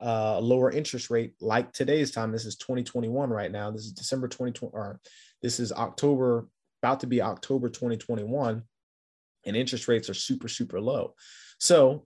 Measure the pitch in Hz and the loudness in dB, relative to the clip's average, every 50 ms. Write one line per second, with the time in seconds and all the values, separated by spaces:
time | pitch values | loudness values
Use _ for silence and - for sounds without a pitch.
0 | - 120 113 110 110 107 107 92 110 117 123 127 127 131 - 143 156 - - 123 | -4 -2 0 0 2 0 0 2 4 4 4 6 4 4 2 0 -2 -4 -6 -8
1 | - - 120 117 117 101 - - - 113 110 120 123 - - - 139 131 143 156 | -4 -2 0 0 0 -2 -6 -6 -2 0 2 2 2 0 -2 -2 0 2 2 2
2 | 147 135 - 120 113 110 110 113 113 113 - - - - 131 123 120 - - 123 | 2 0 -2 -2 -2 -2 -2 -4 -6 -8 -10 -10 -8 -6 -4 -4 -4 -4 -4 -4
3 | 117 113 120 131 143 131 117 107 101 87 95 104 104 104 107 110 107 110 95 - | -2 -2 -2 -2 -2 -2 -2 -2 -4 -4 -6 -6 -6 -6 -6 -8 -10 -12 -14 -12
4 | - - - 131 127 123 - - 127 123 117 - - - - 107 107 101 95 95 | -8 -4 -4 -4 -4 -4 -6 -6 -6 -6 -6 -6 -10 -10 -8 -8 -10 -10 -10 -14
5 | - - - - - - _ _ - 120 117 - 123 107 - - 226 - - - | -18 -20 -20 -20 -20 -20 _ _ -6 -4 -4 -2 -4 -4 -4 -4 -4 -4 -2 0
6 | - 147 143 131 131 127 120 117 113 - _ _ _ _ _ _ - 117 135 135 | 2 4 4 4 4 2 2 2 -2 -6 _ _ _ _ _ _ 0 0 2 0
7 | - - 131 120 101 104 98 - - - 135 135 123 123 117 - - 120 117 110 | 0 0 0 2 2 0 -2 -4 -4 -2 -2 0 0 -2 -4 -4 -4 -4 -4 -4
8 | - - 120 110 104 107 123 143 139 117 110 113 113 - _ _ _ _ _ _ | -4 -4 -4 -4 -4 -2 -2 -2 0 0 -2 -4 -6 -10 _ _ _ _ _ _
9 | _ _ _ _ _ _ _ _ - - 101 113 127 123 - 113 - - 120 113 | _ _ _ _ _ _ _ _ -8 -4 -2 -2 -2 -2 -4 -4 0 2 2 2
10 | - - 98 - - - 135 127 - 117 - - 120 - - 90 104 117 135 135 | 2 -2 -6 -6 -4 -4 -4 -4 -4 -6 -6 -6 -6 -4 -4 -4 -2 -2 -2 -2
11 | - - - _ - - - - - - - - - - 180 160 139 131 139 151 | -2 -6 -8 _ -20 -20 -20 -20 -20 -20 -8 -2 4 8 8 10 10 8 6 4
12 | - | -4